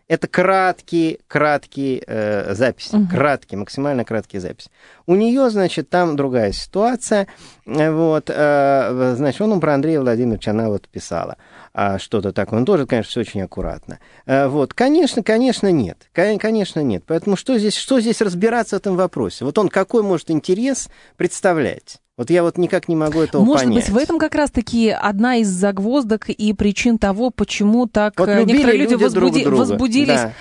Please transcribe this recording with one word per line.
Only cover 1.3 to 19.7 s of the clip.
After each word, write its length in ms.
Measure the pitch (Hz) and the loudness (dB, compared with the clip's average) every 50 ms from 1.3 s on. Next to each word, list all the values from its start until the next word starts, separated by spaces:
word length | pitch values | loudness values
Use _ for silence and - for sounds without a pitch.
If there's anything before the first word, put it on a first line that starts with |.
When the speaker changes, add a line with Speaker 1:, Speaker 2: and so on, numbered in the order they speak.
| - 147 151 151 147 139 - - - 139 139 135 127 - - | -2 0 2 2 0 0 -4 -8 -10 -6 -4 -4 -4 -4 -6
Speaker 1:
э, 480 | - 113 110 107 107 104 101 - 90 98 | -6 -4 -4 -2 -2 -2 -2 -2 -4 -2
записи, 380 | 101 131 120 - - - - 214 | 0 0 0 -2 -4 -8 -2 0
Speaker 2:
Мгм. 100 | 214 202 | 0 0
Speaker 1:
краткие, 500 | 175 180 127 139 147 135 - - - 101 | 2 0 0 0 0 0 -2 -6 -10 -10
максимально 460 | 98 101 - - 135 139 147 139 123 107 | -10 -10 -10 -8 -6 -4 -4 -2 -4 -4
краткие 380 | - 113 107 - _ - 98 | -4 -4 -6 -6 _ -10 -10
записи. 280 | 90 87 - - - - _ _ _ - - _ - | -10 -10 -12 -14 -20 -20 _ _ _ -20 -20 _ -2
У 80 | - 180 | 0 2
неё, 340 | 202 220 233 247 277 269 240 | 2 4 2 2 2 2 2
значит, 400 | 208 202 185 160 - 165 147 - | 2 2 0 0 0 -4 -6 -2
там 280 | - 180 180 165 147 | 0 0 0 2 0
другая 340 | 143 139 135 127 123 107 101 | -2 -2 0 0 0 0 0
ситуация. 760 | - - - - - 190 220 240 254 - - - 220 202 196 - - - - - - _ - | -2 -4 -10 -6 -2 0 0 0 -2 -2 -2 -2 0 0 -2 -2 -8 -20 -20 -20 -20 _ -12
Э, 240 | - 127 151 151 160 | -6 -2 0 0 0
вот, 400 | 156 160 165 160 156 151 - - | 2 2 2 2 2 0 -2 -4
э, 840 | - - 147 147 147 143 139 139 139 135 120 117 127 127 127 127 123 | -2 0 2 2 4 4 4 4 4 2 2 0 0 0 0 0 0
значит, 240 | 123 147 135 123 - | 0 0 -2 -2 0
он 220 | 208 220 214 175 | 0 0 0 0
про 140 | 156 156 143 | 0 0 0
Андрея 260 | 139 139 160 160 147 | 0 0 0 0 0
Владимировича, 500 | 131 123 113 113 127 120 107 - - 113 | 0 0 0 0 0 -2 -2 -2 -2 -2
она 160 | 104 110 113 | -2 -2 0
вот 220 | 110 101 95 - - | -2 -2 -4 -6 -10
писала, 480 | - - - - 87 82 90 - - _ - - - - - - - | -16 -14 -12 -8 -6 -6 -6 -8 -10 _ -20 -20 -20 -20 -20 -12 -6
а, 260 | - 104 98 95 95 | -4 -2 -2 -2 -4
что-то 340 | - - - 104 92 98 87 | -6 -4 -4 -2 -2 -2 -2
такое. 260 | 107 98 - 117 113 | -2 -4 -2 0 -2
Он 60 | 127 | 2
тоже, 200 | 208 202 151 131 | 2 2 0 0
конечно, 240 | - 131 113 101 - | 0 -2 -4 -4 -4
всё 120 | - 123 | -6 -6
очень 200 | 107 - - 101 | -6 -6 -6 -8
аккуратно. 580 | 92 87 - 98 90 80 - - - - 165 - _ _ _ - - | -8 -8 -8 -8 -8 -8 -8 -10 -14 -18 -18 -20 _ _ _ -12 -4
Э, 220 | - 135 139 139 127 | -2 0 2 2 0
вот, 240 | 143 151 135 - - | 0 0 -2 -2 0
конечно, 500 | - 240 277 302 339 330 240 - 247 185 | 0 2 2 4 4 2 2 0 -2 -2
конечно, 480 | - 220 226 254 262 214 - - 196 | 0 0 2 2 0 0 0 0 2
нет. 380 | 175 143 104 82 - _ _ _ - | 2 2 0 -2 -6 _ _ _ -2
Кон-, 240 | 165 180 208 214 | -2 0 0 0
конечно, 440 | 185 - 220 226 220 190 - - 160 | -2 -2 -2 0 -2 -2 -2 -4 -4
нет. 220 | 147 127 98 87 - | -2 -2 -2 -4 -4
Поэтому 300 | - 160 165 - 208 196 | -4 -4 -4 -2 -2 -4
что 200 | - - - 262 | -2 -2 -2 0
здесь, 200 | 214 208 208 - | 0 0 0 -2
что 240 | - - - 269 247 | -4 -2 0 0 0
здесь 180 | 214 233 214 - | 2 0 0 0
разбираться 540 | 226 196 175 175 208 226 240 240 214 - 208 | -2 -2 -2 0 0 0 0 0 -2 -2 -4
в 40 | 185 | -4
этом 180 | - 202 185 | -4 -2 -2
вопросе? 480 | 175 185 165 - 143 110 87 - - 120 | 0 -2 -2 -2 -4 -4 -4 -4 -6 -6
Вот 120 | 143 - | -2 0
он 120 | 214 196 | 0 0
какой 340 | 156 | 0